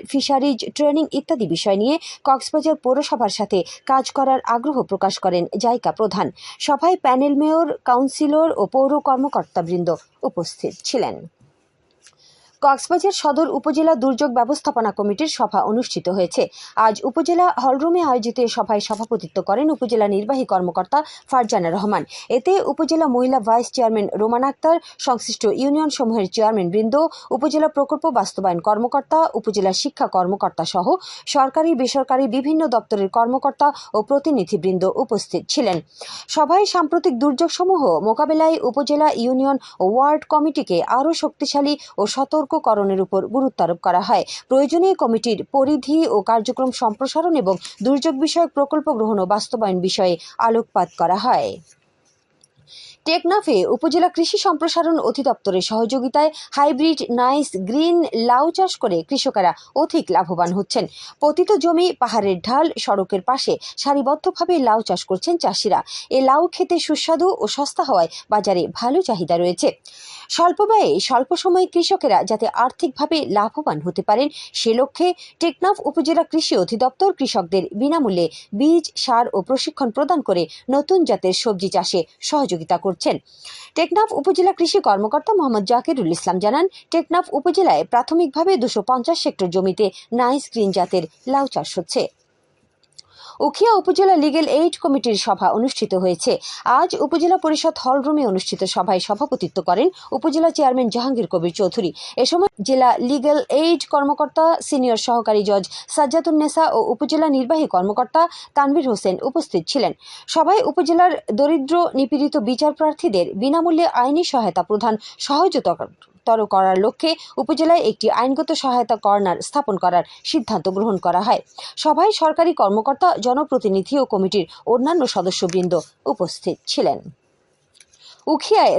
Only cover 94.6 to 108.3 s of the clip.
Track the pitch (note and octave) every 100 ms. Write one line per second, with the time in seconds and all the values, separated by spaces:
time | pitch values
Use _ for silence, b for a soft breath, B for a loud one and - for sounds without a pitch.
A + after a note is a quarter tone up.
94.6 | F4 - E4 C4+ A#3+ G3+ - F#3+ G3 A3+
95.6 | B3+ - G#3+ F#3 F#3 E3+ - F#3 B B
96.6 | - B3+ F#4 F#4+ D4 E4 E4+ F4+ D#4+ D#4
97.6 | D#4+ D#4 B3+ C#4 C4 D4+ B3 F#3+ - F#3+
98.6 | F#3+ - F#3 A3 - G#3 D4 - E3+ -
99.6 | F3 F3+ E4 B B B3+ D#4+ D4 E4 -
100.6 | C4+ B3+ A#3+ A#3 B3+ B3 F#3 F#3 F3 E3
101.6 | F#3 - F3+ B B - B3+ E4+ G4+ -
102.6 | G3+ C4 B3 - B3 C#4+ C#4+ D4 - C4+
103.6 | E4 E4 - D4 C#4+ D4 D4 - D#4+ E4
104.6 | - C#4+ B3+ A3 - A#3 A3 G#3+ G3+ G3+
105.6 | F#3 B B - C#4+ D#4+ E4 D#4 D4+ D#4+
106.6 | D#4+ - - A#3+ C#4 D4+ D#4+ C4+ B3 D#4+
107.6 | C#4 F#3 F#3+ G#3 B3 D#4+ E4+